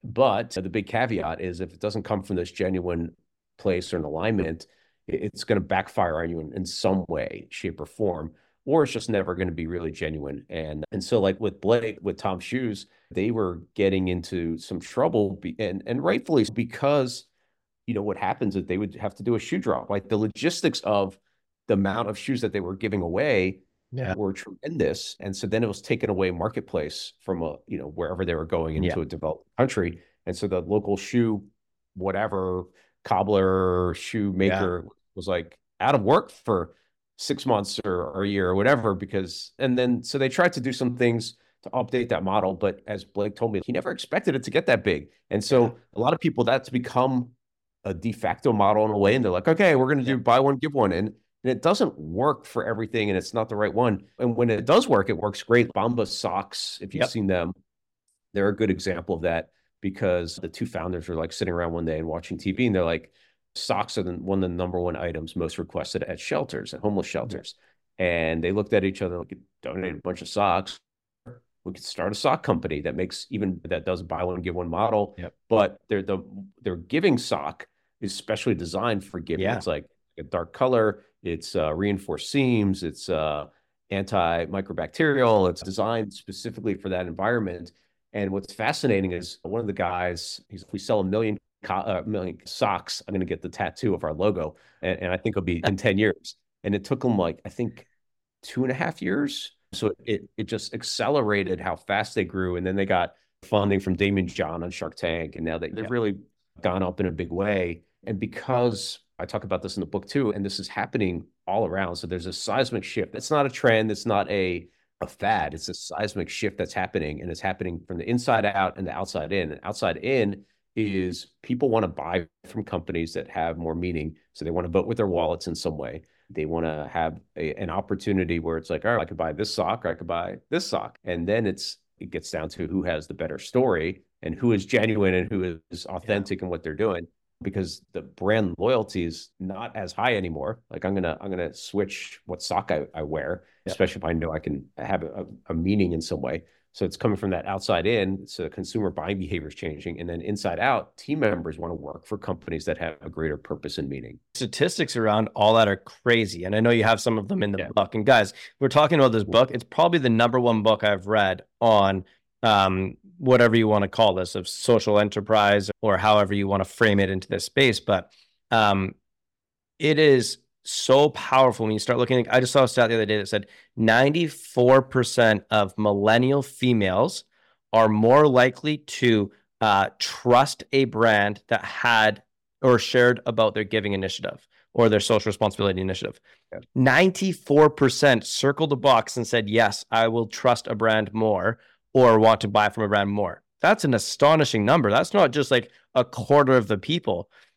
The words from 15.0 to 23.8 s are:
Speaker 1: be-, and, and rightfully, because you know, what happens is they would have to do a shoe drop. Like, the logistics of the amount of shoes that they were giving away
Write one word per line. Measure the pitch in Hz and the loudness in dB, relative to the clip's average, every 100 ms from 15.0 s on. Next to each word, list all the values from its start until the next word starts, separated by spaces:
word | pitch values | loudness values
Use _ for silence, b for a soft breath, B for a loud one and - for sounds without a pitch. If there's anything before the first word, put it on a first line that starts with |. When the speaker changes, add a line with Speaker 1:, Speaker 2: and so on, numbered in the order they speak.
| 156 117 101 90 | 0 2 -2 -4
Speaker 1:
be-, | 90 82 | -10 -6
and, | 104 95 - | -6 -6 -6
and | 123 | -4
rightfully, | 156 208 - 151 107 | -2 -2 0 0 2
because | 113 117 - 139 147 127 - _ _ _ _ _ _ - | -2 -6 -2 0 2 0 -6 _ _ _ _ _ _ -6
you | |
know, | 117 | -4
what | 104 92 | -2 -2
happens | 95 117 104 95 | -4 -2 -2 -4
is | - | -4
they | 92 | -4
would | 104 - | -4 -6
have | 104 - | -10 -6
to | |
do | 101 113 | -2 -2
a | |
shoe | - 180 | -2 -4
drop. | 143 69 - | -2 -2 -2
Like, | 101 - | -6 -2
the | 110 | -2
logistics | 110 - 156 175 160 - | -2 -2 -4 0 -2 -2
of | - 104 98 - _ _ _ _ - | 0 0 0 -6 _ _ _ _ 0
the | |
amount | 101 98 104 104 | 2 2 0 -4
of | 104 | -6
shoes | - 123 | -4 -2
that | 113 | -2
they | 104 | -4
were | 90 95 | -6 -6
giving | 110 98 | -4 -2
away | 85 90 147 110 92 95 _ _ | -2 -2 2 2 0 -4 _ _